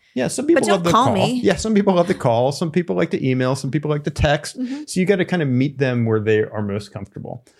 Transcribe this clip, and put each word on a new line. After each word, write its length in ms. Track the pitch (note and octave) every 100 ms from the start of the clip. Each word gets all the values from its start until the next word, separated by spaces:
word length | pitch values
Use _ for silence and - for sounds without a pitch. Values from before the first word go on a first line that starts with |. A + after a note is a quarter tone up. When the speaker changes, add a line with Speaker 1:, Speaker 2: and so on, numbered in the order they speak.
| _
Speaker 1:
Yeah, 120 | B3 B3+
some 180 | -
people 180 | D#4 E4+
Speaker 2:
But 60 | A3
Speaker 1:
love 80 | G4
Speaker 2:
don't 20 | F3
Speaker 1:
the 40 |
Speaker 2:
call 120 | F#3+ C4
Speaker 1:
call. 80 |
Speaker 2:
me. 260 | G#3 D#3+ B3+
Speaker 1:
Yeah, 140 | G3+
some 200 | F3+ A3
people 200 | G#3 G3+
love 140 | F3+ F3
the 60 |
call. 360 | - C3 A#2 B2+
Some 220 | D3 E3+
people 240 | F3+ E3+ F3+
like 140 | E3+
to 120 | - C3
email. 280 | B2+ B2+
Some 160 | C3 C#3
people 200 | A2+ D3+
like 120 | D3
to 60 | D3
text. 480 | - D3+ D3+ - -
Speaker 2:
Mm-hmm. 240 | B3 C#4 D4+
Speaker 1:
So 100 | F#3
you 80 | F#3
gotta 180 | G3+
kind 160 | F3+ F3+
of 60 | D3
meet 300 | B2 C#3+ C3
them 260 | C3+ B2
where 140 | A2+ A2
they 240 | G#2+ G#2+
are 200 | G#2+ G#2+
most 300 | G#2 G2+ -
comfortable. 540 | F#2+ G2 - - - _